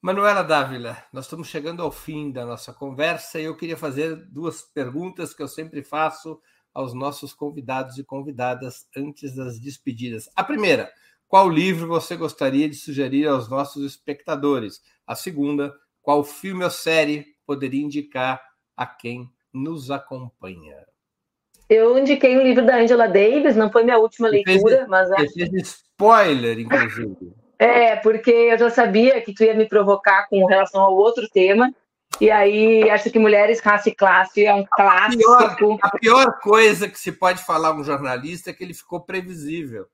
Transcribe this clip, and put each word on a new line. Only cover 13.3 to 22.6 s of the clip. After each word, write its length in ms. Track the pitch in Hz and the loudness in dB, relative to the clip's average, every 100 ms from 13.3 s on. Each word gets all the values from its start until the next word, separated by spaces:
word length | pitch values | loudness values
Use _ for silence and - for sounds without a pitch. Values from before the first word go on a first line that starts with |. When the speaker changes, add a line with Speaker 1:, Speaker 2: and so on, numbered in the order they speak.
| 135 113 | -4 -4
Speaker 1:
nossos 380 | 135 139 147 139 | -8 -8 -10 -14
espectadores? 960 | - - 143 - 151 143 135 107 - _ _ - | -12 -14 -14 -10 -6 -2 -4 -6 -16 _ _ -16
A 80 | |
segunda, 600 | 113 - 156 143 147 143 - _ _ | -14 -12 -6 -6 -4 -8 -12 _ _
qual 200 | - 147 | -2 -2
filme 400 | 147 - 196 185 | -2 -10 -12 -6
ou 80 | 175 | -6
série 540 | - - 160 147 147 143 _ - | -6 -2 0 0 -4 -10 _ -10
poderia 360 | 139 135 135 | -8 -6 -6
indicar 600 | 147 143 143 131 127 127 _ _ _ - | -6 -10 -10 -8 -6 -6 _ _ _ -14
a 80 | |
quem 480 | 123 - 120 123 123 _ _ | -14 -12 -14 -14 -16 _ _
nos 400 | 131 143 160 131 | -12 -10 -10 -10
acompanha? 960 | 139 - 135 123 _ 95 90 76 69 _ _ _ _ _ _ _ _ _ | -12 -12 -18 -18 _ -20 -20 -20 -20 _ _ _ _ _ _ _ _ _
Speaker 2:
Eu 260 | 220 226 254 | 4 4 4
indiquei 380 | 277 277 269 254 | 2 2 4 4
um 60 | |
livro 240 | 262 254 | 4 4